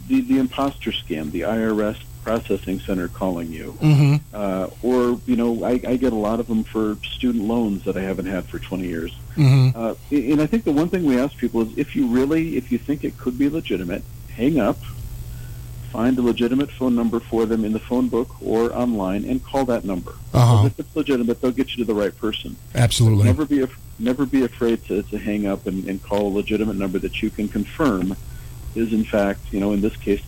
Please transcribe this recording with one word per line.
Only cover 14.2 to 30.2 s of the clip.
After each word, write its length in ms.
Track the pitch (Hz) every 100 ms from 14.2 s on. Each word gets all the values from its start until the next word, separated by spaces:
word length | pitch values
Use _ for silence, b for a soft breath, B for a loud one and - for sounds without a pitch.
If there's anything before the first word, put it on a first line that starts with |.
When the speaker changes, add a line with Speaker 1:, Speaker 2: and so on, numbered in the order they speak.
| -
Speaker 1:
hang 280 | - 131 156
up, 200 | 107 - - - - - - B B B B - -
find 260 | 117 120 127
a 40 |
legitimate 500 | 120 110 117 131 143
phone 240 | - 127 120
number 240 | 117 117
for 260 | - 113 110
them 200 | 113 107
in 80 |
the 60 | 110
phone 280 | - 123 123
book 340 | 117 120 -
or 320 | 101 110 117
online, 520 | 117 123 110 92 98 -
and 180 | 127
call 220 | - 139 123
that 180 | 117
number. 300 | 101 90 - - -
Speaker 2:
Uh-huh. 300 | - 120 113
Speaker 1:
Because 160 | 135 -
if 0 | 143
it's 100 | 160
legitimate, 460 | 143 127 117 113
they'll 100 | 127
get 200 | 120 131
you 60 | 120
to 80 | 113
the 140 | 104
right 160 | 101 -
person. 380 | 110 - - - -
Speaker 2:
Absolutely. 520 | 123 117 - 113 104 113
Speaker 1:
Never 200 | 139 143
be 160 | 143
af-, 180 | 131 - - -
never 260 | 117 131 131
be 180 | 135
afraid 420 | 120 - 117 113 -
to, 180 | 98
to 140 | 98 104
hang 280 | 104 104 104
up 220 | 98 104
and, 180 | 95 90
and 120 | 98
call 260 | - 104 101
a 60 |
legitimate 440 | 98 101 107 110 95
number 220 | 95 92
that 220 | 92 -
you 80 | 110
can 200 | - 107
confirm 640 | 104 98 - 151 95 92 95 B B B B - 113
is, 180 | 113
in 100 | 110
fact, 480 | 110 107 101 101 -
you 80 | 104
know, 140 | 101
in 80 | 101
this 160 | 107 -
case, 240 | 107 101